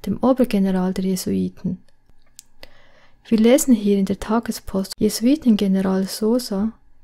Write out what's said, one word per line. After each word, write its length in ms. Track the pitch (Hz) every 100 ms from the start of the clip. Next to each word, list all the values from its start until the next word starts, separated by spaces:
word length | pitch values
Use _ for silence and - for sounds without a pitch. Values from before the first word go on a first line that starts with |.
| -
dem 120 | 190
Obergeneral 720 | 233 262 247 202 190 190 185
der 100 | 185
Jesuiten. 800 | 185 185 - 190 185 - 180 185 - - _ - - - _ - - - - - - - -
Wir 100 | 226
lesen 380 | 220 254 - 226
hier 220 | 202 202
in 80 | 196
der 160 | 190
Tagespost, 720 | - 220 233 220 - 190 196 -
Jesuitengeneral 1080 | 214 - 233 302 247 208 202 190 190 190 190
Sosa, 640 | - 220 247 247 196 214 - - -